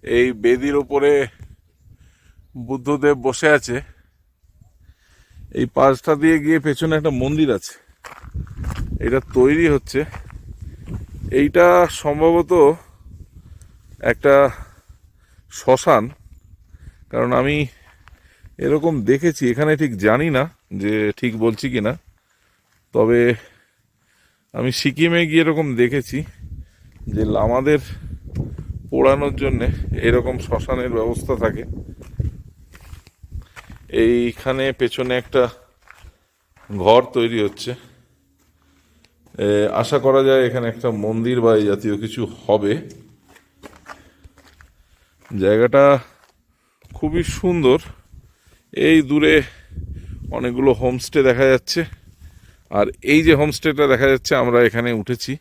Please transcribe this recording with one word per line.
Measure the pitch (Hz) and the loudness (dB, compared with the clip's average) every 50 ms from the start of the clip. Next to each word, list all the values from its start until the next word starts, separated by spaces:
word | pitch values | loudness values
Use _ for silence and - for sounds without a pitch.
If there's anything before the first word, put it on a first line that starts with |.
| _ - 113 | _ 0 2
এই | 120 123 127 123 107 104 | 2 2 2 0 0 2
বেদির | 117 123 127 131 143 143 143 139 | 2 2 2 0 -2 -2 -2 -2
ওপরে | 123 139 139 139 143 147 143 135 113 _ _ - - - _ _ _ _ _ _ _ - _ _ _ _ _ _ _ _ _ _ _ _ 127 120 117 | 0 -2 2 2 4 4 2 0 -2 _ _ -20 -20 -20 _ _ _ _ _ _ _ -20 _ _ _ _ _ _ _ _ _ _ _ _ -16 -10 -8
বুদ্ধদেব | 131 135 120 139 147 139 139 147 147 131 120 | -8 -8 -4 -4 -4 2 2 2 2 2 0
বসে | 131 123 - - 156 151 | -4 -4 0 2 2 2
আছে। | 139 - - 120 135 - - - _ _ _ _ _ _ _ _ _ _ _ _ _ _ _ _ _ _ _ - _ _ _ _ _ _ _ _ - - - - - | 2 2 -2 -8 -8 -8 -12 -20 _ _ _ _ _ _ _ _ _ _ _ _ _ _ _ _ _ _ _ -20 _ _ _ _ _ _ _ _ -20 -20 -12 -6 -4
এই | 127 120 _ | -4 -2 _
পাশটা | 135 131 139 135 123 - - 156 143 147 | 2 4 4 4 2 0 -2 -2 2 4
দিয়ে | 160 165 160 143 | 2 2 2 2
গিয়ে | 151 160 160 135 | 0 0 0 0
পেছনে | 156 143 - 160 160 160 156 | -2 -4 -2 -2 -2 -2 0
একটা | 151 160 139 123 123 | 0 -2 -2 -2 -2
মন্দির | 135 147 156 156 139 113 | -2 0 0 0 0 0
আছে, | 95 - - - - _ _ _ _ _ - - - - - - - - - - - - - - - - - - - - | -2 -4 -10 -20 -20 _ _ _ _ _ -20 -20 -20 -20 -14 -12 -12 -12 -12 -12 -10 -10 -8 -8 -8 -8 -8 -8 -6 -4
এটা | 120 120 135 - - - | -2 -2 -2 -4 -2 2
তৈরি | 127 127 135 147 160 170 160 147 | 4 4 4 4 4 2 2 2
হচ্ছে। | 135 - - - 135 151 - - - - - - - - - - - - - - - - - - - - - - - - - - 131 | 0 -2 -4 -6 -4 -6 -4 -8 -16 -18 -16 -18 -18 -18 -18 -18 -18 -18 -18 -18 -18 -16 -14 -14 -14 -14 -14 -16 -14 -10 -4 0 0
এইটা | 143 147 - 175 175 175 180 180 180 160 - - - | 0 2 4 4 6 6 6 6 4 2 -2 -6 -6
সম্ভবত | 151 143 151 156 165 170 170 170 147 180 175 147 143 160 165 - - _ _ - - - - - _ _ - - - - - - - - _ _ _ - - - 117 120 | -4 -2 2 2 2 2 2 2 2 4 4 6 4 4 0 -8 -20 _ _ -20 -20 -20 -20 -20 _ _ -20 -20 -20 -20 -20 -20 -20 -20 _ _ _ -18 -6 -2 -2 -2
একটা | - - 143 139 139 139 131 - - - - - _ _ _ - _ _ _ _ _ _ _ _ _ _ _ - - | 0 2 4 4 6 4 2 0 -6 -18 -20 -20 _ _ _ -20 _ _ _ _ _ _ _ _ _ _ _ -20 -8
শ্মশান, | - - 131 127 - 180 147 113 107 123 - _ _ - - - _ _ - _ _ _ _ - - - _ _ - _ - | 0 2 2 2 4 2 2 2 2 -2 -12 _ _ -20 -20 -20 _ _ -20 _ _ _ _ -20 -20 -20 _ _ -20 _ -6
কারণ | 120 123 123 123 127 | -4 -2 0 0 0
আমি | 127 139 147 147 147 123 _ _ _ _ _ _ _ - - _ _ _ _ _ _ - _ - - | 0 0 -2 -2 -4 -4 _ _ _ _ _ _ _ -20 -20 _ _ _ _ _ _ -20 _ -6 -2
এরকম | 139 143 151 143 165 160 135 104 107 | -2 0 0 0 0 -2 0 2 2
দেখেছি, | 131 139 151 175 147 - 139 123 120 | 0 2 2 -2 -2 0 -2 -2 0
এখানে | 123 151 151 156 143 | 0 0 0 0 0
ঠিক | 156 139 117 95 95 | -2 -4 -2 0 2
জানি | 107 110 127 151 165 147 | 2 2 2 0 0 0
না | 127 139 170 _ _ _ _ 95 98 95 | 0 -2 -2 _ _ _ _ -10 -6 -4
যে | 104 107 107 107 104 101 - | -2 -2 0 -2 -2 -4 -2
ঠিক | - 123 110 113 110 | -4 -4 -2 0 0
বলছি | 117 110 - - 131 123 | 0 0 0 -6 -6 -4
কি | 123 104 | -2 -2
না, | 107 135 170 _ - _ _ _ _ _ _ _ _ _ _ _ _ _ _ _ _ _ | -4 -4 -6 _ -20 _ _ _ _ _ _ _ _ _ _ _ _ _ _ _ _ _
তবে | 113 110 113 120 120 120 120 117 110 - - _ _ _ _ _ _ _ _ _ _ _ _ _ _ _ _ _ _ _ _ - - | 0 2 4 4 4 4 2 2 -2 -6 -20 _ _ _ _ _ _ _ _ _ _ _ _ _ _ _ _ _ _ _ _ -10 -6
আমি | 120 127 123 - | -4 -4 -4 -2
সিকিমে | - 143 131 139 160 170 170 170 170 160 | -4 -4 0 0 0 2 2 0 0 2
গিয়ে | 151 160 160 | 2 2 2
এরকম | 156 156 156 160 143 127 117 | 2 0 -2 -2 -2 2 2
দেখেছি | 123 120 131 143 123 - 127 139 160 - - - - - - - - _ _ _ _ - _ - - - - | 2 2 2 -4 -6 -4 -8 -8 -8 -8 -14 -20 -18 -18 -16 -18 -18 _ _ _ _ -20 _ -16 -12 -8 -4
যে | 104 110 107 107 | -2 -2 0 0
লামাদের | 104 104 113 120 131 135 143 151 143 - - - - - - - - - - - - - - - - - - - - - - | 0 0 0 0 0 2 2 0 0 0 -6 -14 -14 -12 -14 -14 -14 -16 -12 -10 -8 -8 -8 -10 -14 -12 -12 -12 -14 -10 -6
পোড়ানোর | - 131 135 135 139 139 143 143 135 127 139 | -2 2 4 4 2 2 0 -4 -4 -4 -2
জন্যে | 135 131 113 117 123 - - - - - - - 117 | -2 -2 -2 -2 -2 -4 -4 -4 -4 -4 -2 0 2
এরকম | 120 123 120 127 127 123 - | 2 2 0 -2 -6 -6 -6
শ্মশানের | - 123 113 110 - 131 127 123 127 120 113 | -6 -6 -6 -4 -4 -6 -4 -4 -4 -2 -2
ব্যবস্থা | 110 117 120 120 - - - 107 113 | -2 -2 -4 -6 -4 -6 -4 -2 -2
থাকে। | 113 - 110 120 - - - - - - - - - - - - - - - - - _ _ - _ - - - - - - _ - _ _ - - - - - _ _ - - - - - - - - 113 113 | -4 -4 -4 -10 -12 -12 -14 -14 -16 -18 -20 -20 -20 -8 -6 -6 -6 -6 -10 -20 -20 _ _ -20 _ -20 -20 -20 -20 -20 -20 _ -20 _ _ -20 -16 -16 -16 -16 _ _ -20 -20 -20 -20 -20 -18 -6 0 2 2
এইখানে | 113 120 120 120 120 117 - - 131 131 135 135 135 131 - | 2 2 2 0 -2 -6 -6 -6 -6 -4 -2 -2 -4 -2 -2
পেছনে | 131 117 - - 131 127 127 127 120 | -4 -4 -2 -4 -4 -4 -4 -4 -6
একটা | - - 135 123 117 - - _ _ _ _ _ _ - _ - - _ _ _ _ _ _ _ _ _ _ _ _ | -2 0 2 2 2 -2 -12 _ _ _ _ _ _ -20 _ -20 -20 _ _ _ _ _ _ _ _ _ _ _ _
ঘর | 104 101 90 101 110 123 123 - - | -8 0 6 6 6 6 6 4 -2
তৈরি | 127 117 117 117 113 107 | -2 0 0 0 -2 -2
হচ্ছে। | 101 98 - - 120 123 123 - - _ _ _ _ _ _ _ _ _ _ _ _ _ _ _ _ _ _ _ _ _ _ _ _ _ _ _ _ _ - 98 | -2 -4 -8 -12 -12 -12 -12 -16 -20 _ _ _ _ _ _ _ _ _ _ _ _ _ _ _ _ _ _ _ _ _ _ _ _ _ _ _ _ _ -4 -2
এ, | 101 104 104 107 104 - - 117 | 0 2 2 0 0 0 -2 -2
আশা | - 147 139 | 0 -2 0
করা | 123 135 131 135 135 135 | 2 2 2 4 4 4
যায় | 135 135 127 120 | 4 4 2 0
এখানে | 113 127 120 117 110 | -2 -2 -4 -6 -6
একটা | 117 117 123 113 104 104 | -4 -4 -4 -4 -4 -4
মন্দির | 107 113 113 117 120 127 123 113 | -4 -4 -2 -2 -2 0 2 4
বা | 117 113 107 | 4 4 4
এই | 104 101 | 4 2
জাতীয় | 101 98 107 110 104 101 110 | 0 0 -2 -4 -4 -2 -4
কিছু | 107 - - 113 - - - - | -8 -6 -6 -8 -8 -8 -12 0
হবে। | - 101 107 101 101 110 156 - - - - - _ _ _ _ _ _ _ _ _ _ _ - - - - _ - - _ _ _ _ _ _ - _ _ _ _ _ _ - _ _ _ _ _ _ _ _ _ _ _ _ _ - 101 92 | 0 0 2 2 0 -2 -4 -6 -14 -20 -20 -20 _ _ _ _ _ _ _ _ _ _ _ -20 -20 -20 -20 _ -20 -20 _ _ _ _ _ _ -20 _ _ _ _ _ _ -20 _ _ _ _ _ _ _ _ _ _ _ _ _ -6 0 2
জায়গাটা | 98 107 110 117 123 110 139 139 143 143 131 117 - _ _ _ _ _ _ _ _ _ _ _ _ _ _ _ - - - | 2 4 4 2 4 4 6 6 6 4 2 0 -8 _ _ _ _ _ _ _ _ _ _ _ _ _ _ _ -20 -12 -8
খুবই | - 151 156 175 170 - - - | -6 -4 -2 -2 -4 -4 -6 -4
সুন্দর। | - 185 175 170 151 123 131 165 - - - _ _ _ - - _ _ _ _ _ _ _ _ _ _ - - 135 151 | -2 -2 -2 2 4 4 4 2 0 -8 -20 _ _ _ -20 -20 _ _ _ _ _ _ _ _ _ _ -4 0 2 4
এই | 160 160 147 131 | 4 4 4 2
দূরে | 143 151 147 156 160 156 135 - - - - _ - - - - - - - - - - - - - 120 | 0 2 2 4 4 2 2 0 -12 -20 -20 _ -16 -16 -14 -14 -14 -16 -14 -16 -16 -16 -14 -10 -8 -6
অনেকগুলো | 123 123 120 123 135 135 123 107 | -6 -4 -4 0 2 2 2 2
হোমস্টে | 123 127 127 123 - - - 151 135 131 | 0 -2 -2 -4 -8 -2 0 2 4 4
দেখা | 120 120 135 135 131 | 4 4 4 4 4
যাচ্ছে, | 123 _ - - 175 165 - - _ _ - _ _ - - - - _ _ _ _ _ _ - 101 | 2 _ -4 -4 -4 -4 -6 -10 _ _ -20 _ _ -20 -20 -20 -20 _ _ _ _ _ _ -2 -2
আর | 104 104 - _ - - 147 | 0 -2 -2 _ -2 2 2
এই | 156 160 | 4 6
যে | 160 160 139 | 4 4 4
হোমস্টেটা | 147 151 - - - 160 147 139 147 139 131 | 2 -2 -2 -2 -4 -4 0 2 2 2 2
দেখা | 117 135 135 135 | 2 4 2 2
যাচ্ছে, | 127 - - 151 135 123 | 0 0 -2 0 0 2
আমরা | 123 120 120 120 113 | 2 4 4 4 4
এখানে | 104 117 120 120 117 110 | 2 -2 -4 -4 -4 -6
উঠেছি। | 101 - 123 117 - - 135 156 | -6 -6 -8 -8 -8 -10 -12 -12